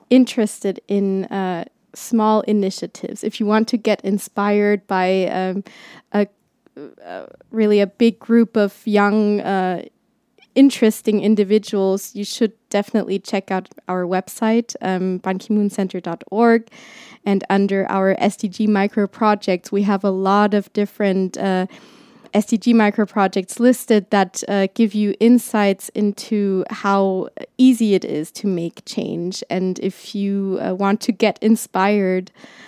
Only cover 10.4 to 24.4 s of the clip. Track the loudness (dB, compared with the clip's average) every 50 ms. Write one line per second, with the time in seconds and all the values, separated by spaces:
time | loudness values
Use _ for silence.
10.4 | _ _ 4 6 6 6 4 4 2 2 0 0 -2 -2 0 0 2 2 2 2
11.4 | 2 2 2 0 0 -2 -4 -2 0 0 -2 -2 -6 -10 -10 -10 -10 -8 -4 -2
12.4 | -2 -2 -4 _ _ -4 -4 -4 -2 -2 -2 -2 -2 -2 -4 -6 -6 -6 -6 -6
13.4 | -4 -4 -6 -6 -6 -8 -16 -16 -10 -8 -6 -4 -4 -2 -4 -4 -4 -6 -6 -2
14.4 | 0 0 2 0 0 -4 -8 -6 -4 -4 -2 -2 -2 -2 -4 -4 -4 -4 -6 -4
15.4 | -4 -2 0 0 0 0 -2 -4 -4 -4 -6 -8 -8 -10 -10 -12 -12 -6 0 2
16.4 | 4 4 4 2 0 _ -20 -20 -20 -20 -20 -20 -20 -20 -18 -8 -2 -2 -2 -2
17.4 | 0 0 0 0 0 0 0 -2 -2 -2 -2 0 0 0 0 2 0 -2 -2 -2
18.4 | -8 -6 -4 -2 0 2 2 2 0 0 0 -2 -2 -2 -2 0 2 2 2 0
19.4 | 0 -2 -2 -2 -4 -4 -2 0 0 0 0 0 0 -2 -2 0 0 2 4 4
20.4 | 4 2 2 0 -2 -2 -4 -4 -4 -4 -2 -2 0 0 0 0 -2 -2 -4 -4
21.4 | -2 -2 -2 -2 -2 -4 -8 -16 -20 -20 -20 -20 -20 _ -20 _ -10 -4 -2 -2
22.4 | 0 0 -2 0 2 2 4 4 4 2 2 0 -2 -2 0 0 0 0 0 -4
23.4 | -6 -6 -2 2 2 2 2 2 2 2 2 2 2 2 2 2 2 0 -4 -8